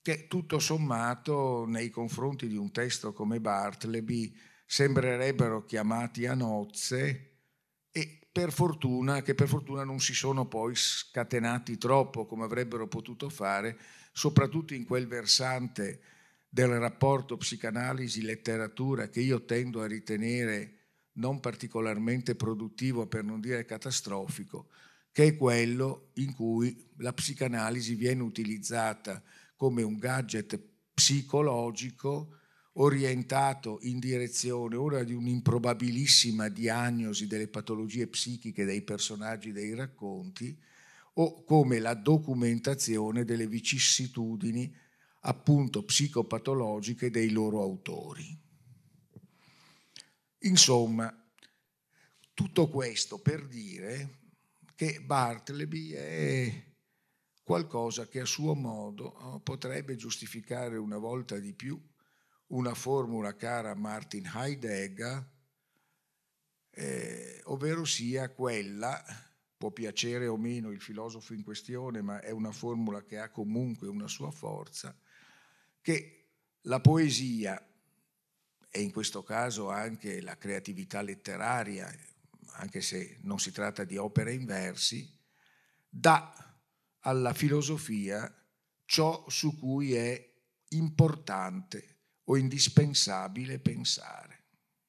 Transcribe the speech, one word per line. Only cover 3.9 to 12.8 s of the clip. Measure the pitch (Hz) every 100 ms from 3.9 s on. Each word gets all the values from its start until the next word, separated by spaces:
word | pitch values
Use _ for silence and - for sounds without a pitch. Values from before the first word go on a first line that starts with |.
| 113 110 120 110 - - - _
sembrerebbero | - 139 135 127 123 131 135 117 110 104
chiamati | 110 107 113 120 - 120
a |
nozze | 131 117 107 104 - - 127 143 131 - _ _ _ _ _ _
e | 165 156 - _
per | 180 175
fortuna, | 143 175 156 131 123 131 139
che | 135 135
per | 143
fortuna | - 131 139
non | 135 135
si | -
sono | 123 135 135 123
poi | 113 117 117
scatenati | - - - 127 117 123 117 120 120 113
troppo | 120 135 135 113 107
come | 113 113
avrebbero | 117 123 117